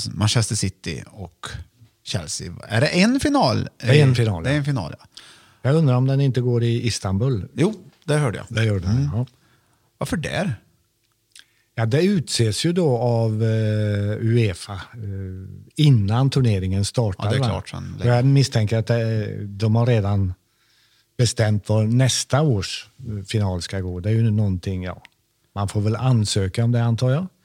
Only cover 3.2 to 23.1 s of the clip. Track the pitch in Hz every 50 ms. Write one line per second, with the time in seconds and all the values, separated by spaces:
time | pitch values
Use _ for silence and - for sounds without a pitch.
3.2 | - 302 285 277 196 135 101 104 - - - _ - 117 135 147 147 135 127 117
4.2 | 117 110 95 85 80 123 143 147 139 143 139 127 87 73 - - - - _ -
5.2 | - - - - - _ _ _ _ 123 139 160 165 139 123 123 131 131 135 135
6.2 | 139 135 117 131 120 123 120 117 117 117 117 120 113 117 101 - - 98 95 98
7.2 | 120 139 131 98 85 - - 113 151 208 220 190 - - _ _ _ - 147 151
8.2 | 147 127 92 76 - - 120 113 110 110 104 95 85 92 107 127 143 143 90 110
9.2 | 127 - _ _ _ _ _ _ _ _ _ _ _ _ _ _ - - - 185
10.2 | 135 80 67 131 185 196 117 - _ _ _ _ _ _ _ _ _ _ _ _
11.2 | _ _ _ - _ _ _ _ _ _ _ - 113 113 110 147 175 196 208 180
12.2 | 127 - - - 120 110 101 - - 160 175 190 180 147 123 117 120 123 117 117
13.2 | 113 113 107 107 113 113 110 110 110 107 107 107 107 104 104 101 101 104 107 -
14.2 | 113 113 117 120 117 104 90 - - - 101 92 - - - 120 107 98 98 98
15.2 | 95 95 92 95 95 95 95 95 101 - _ - 151 151 135 113 98 98 110 120
16.2 | 135 139 - 143 127 117 104 95 92 95 95 98 101 - - - 117 104 90 -
17.2 | - 104 104 135 135 117 95 95 - - - 87 92 92 92 - - 120 120 120
18.2 | 123 135 139 139 135 - - 117 107 101 113 113 110 - 120 117 113 110 113 110
19.2 | 104 104 101 101 104 101 101 98 107 110 107 117 120 123 123 110 95 98 101 101
20.2 | 98 92 92 - _ _ _ _ _ _ _ _ _ _ _ _ _ _ _ -
21.2 | 123 110 - - 113 107 107 104 - - 107 110 107 107 117 123 131 127 - -
22.2 | - - - 131 156 156 120 98 92 - - - - - _ _ 139 117